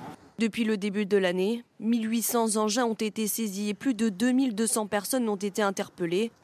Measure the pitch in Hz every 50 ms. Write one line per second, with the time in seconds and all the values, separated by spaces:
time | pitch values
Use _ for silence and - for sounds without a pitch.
0 | - - - - - - _ - 226 220 - 233 233 220 220 196 196 208 185 208
1 | 208 185 208 196 190 175 180 185 185 208 233 240 - _ _ - 208 226 233 233
2 | 220 220 226 233 202 - - 233 226 220 202 220 214 214 202 262 247 226 214 -
3 | 220 214 - 220 220 196 - - 226 202 185 202 208 208 202 - - 277 233 196
4 | 226 220 185 180 240 254 247 262 277 254 202 196 226 214 - 226 214 190 214 202
5 | 190 - 269 254 233 214 208 180 202 202 180 220 208 196 190 208 190 - - -
6 | 180 165 175 196 226 233 - _